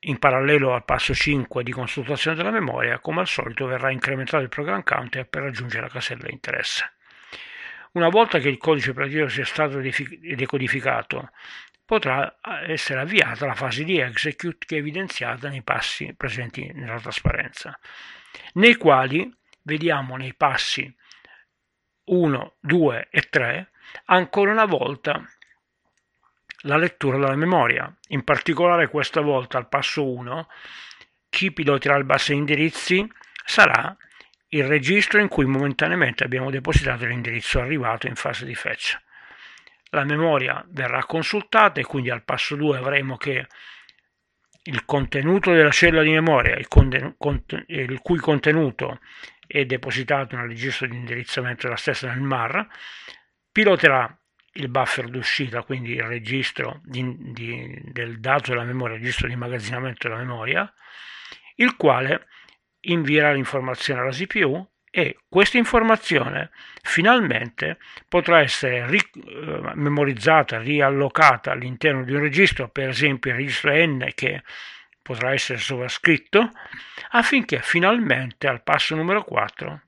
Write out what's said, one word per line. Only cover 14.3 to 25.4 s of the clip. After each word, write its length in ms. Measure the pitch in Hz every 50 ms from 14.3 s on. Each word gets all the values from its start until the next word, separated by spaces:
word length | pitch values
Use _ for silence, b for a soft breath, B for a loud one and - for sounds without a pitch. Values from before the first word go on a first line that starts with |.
| 139 _ - 170 156 _ -
che 120 | - 165
è 20 | 151
evidenziata 680 | 147 151 147 185 196 180 - - - 120 117 120 120 143
nei 120 | 139 131
passi 520 | 110 - - - - - - - - - -
presenti 560 | _ - 127 107 120 123 113 - - - - -
nella 280 | 143 135 117 113 117
trasparenza, 760 | 110 113 113 - - - - - - - - - - - - - B B B B B B B B B B B B B B B
nei 220 | 170 208 240 233
quali 540 | 233 - 156 139 131 131 131 135 165 - 254 - _ _ _ _ _ _
vediamo 520 | 143 151 156 156 170 156 143 135 127 127
nei 180 | 131 131 131 120
passi 580 | _ 156 139 131 123 - - - 139 135 135 - b b b b b b b b b b b _ _ _ _ _ _ _ _ _ _ _
uno, 500 | - 190 180 170 156 135 123 - - _ _
due 480 | - 147 165 180 160 139 117 117 - _
e 120 | - 151 - -
tre 420 | - 151 123 117 127 160 190 _ B B B B B B B
ancora 460 | B 185 185 180 - - 208 202 196
una 140 | 214 226 220
volta 560 | 208 170 131 123 127 143 127 _ 151 143 117 - - - _